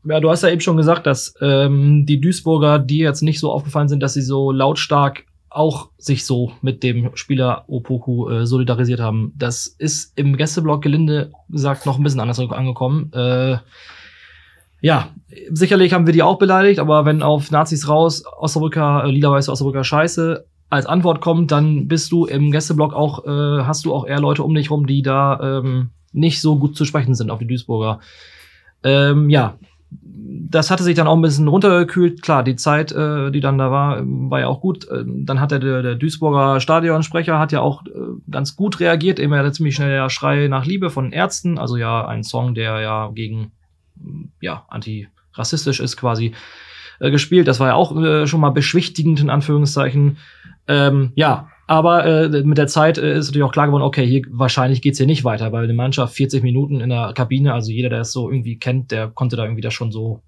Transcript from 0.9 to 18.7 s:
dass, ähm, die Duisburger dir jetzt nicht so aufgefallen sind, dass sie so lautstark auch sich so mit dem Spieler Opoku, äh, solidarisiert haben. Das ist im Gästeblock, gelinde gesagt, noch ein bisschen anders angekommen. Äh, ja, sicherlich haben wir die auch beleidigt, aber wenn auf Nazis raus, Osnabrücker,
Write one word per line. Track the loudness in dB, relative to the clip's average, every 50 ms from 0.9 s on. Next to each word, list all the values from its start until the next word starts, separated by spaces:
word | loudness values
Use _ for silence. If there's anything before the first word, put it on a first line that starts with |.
| 2 2 2
dass, | -2 -2 -2 -4 -12 _ _
ähm, | 0 2 2 4 4 2 2 4 4 6 6 4 4
die | 2 2 2
Duisburger | 2 0 0 0 0 0 2 4 4 4 4 2
dir | 2 0 0 2 2
jetzt | 0 0 0
nicht | 0 -2 0 -2
so | -2 -2
aufgefallen | -2 -4 -6 -4 -2 0 0 0
sind, | 0 0
dass | -2 -2
sie | -2 -2
so | -2 -2 -2 0 0 0
lautstark | 2 2 2 2 0 -2 -2 0 2 2 2 2 -2 -6 _ _ _ _ _ _
auch | -2 0 0 0 0 -4 -10 _ _
sich | _ -2 -2 -2 -2 0
so | -2 -2 -2 -2 -4 -6 -6
mit | -4 -4 -4 -2
dem | -2 -2 0 0 -2 -4 -6
Spieler | -10 -6 -4 -2 0 0 0 -2 -4 _ -8
Opoku, | -8 -8 -4 -4 -6 -4 -2 -4 -4 -2 -2 -2
äh, | -2 -2 0
solidarisiert | 0 0 0 0 0 0 0 0 0 0 -2
haben. | -2 -2 -2 -2 -4 -4 -6
Das | -6 -6 -6 -4 -6 -10
ist | -14 _ _ -6 -4 -4 -6 -8 _ _ -2
im | 0 0 2
Gästeblock, | 0 0 -2 -2 -2 0 0 0 0
gelinde | 0 0 2 2 2 2 0 0 -2 -6 -12 _ _ -8
gesagt, | -6 -2 -2 -2 -2 -2 -2
noch | -2 0
ein | 0
bisschen | 0 0 0 -2
anders | -2 -4 -2 -4
angekommen. | -4 -6 -4 -4 -4 -4 -4 -4 -2 -2 -2 -2 -4 -6 -6
Äh, | -4 -2 0 0 0 0 -2 -2 -4 -6 _ _ -20 -20 -20 -20 -20 -20 -20 -20 -20 -20 -20 -20 -20 _ _ _ _ _ _ _ _
ja, | 2 2 2 2 0 -6 -14 -20 _ _ -20 -20 -12 -8
sicherlich | -2 0 2 4 4 4 4 4 4
haben | 4 4
wir | 4
die | 4 4
auch | 4 4 4
beleidigt, | 2 2 2 4 4 4 4 4 2
aber | 2 2 2 4 4
wenn | 4 2 2
auf | 2 2 0 0 0 0
Nazis | 0 0 0 0 -2 -4 0 2
raus, | 2 4 4 2 0 -4 -10
Osnabrücker, | -14 -12 -6 -6 -2 -2 -2 -2 -2